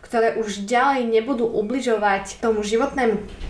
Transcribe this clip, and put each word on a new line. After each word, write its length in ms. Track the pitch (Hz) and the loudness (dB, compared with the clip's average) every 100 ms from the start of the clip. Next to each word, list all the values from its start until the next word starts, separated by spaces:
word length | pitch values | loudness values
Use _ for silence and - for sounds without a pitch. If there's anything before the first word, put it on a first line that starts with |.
| - | -4
ktoré 240 | 233 226 226 | 0 2 0
už 320 | 208 196 202 | -4 -6 0
ďalej 400 | 240 277 269 233 | 2 2 2 2
nebudú 400 | 220 226 240 226 | 2 2 0 0
ubližovať 960 | - 214 262 240 214 208 196 - - | 0 -2 -2 0 2 2 0 -2 -4
tomu 160 | 233 214 | 0 0
životnému 560 | 208 226 277 269 233 202 - - | 0 0 0 0 0 0 -6 -12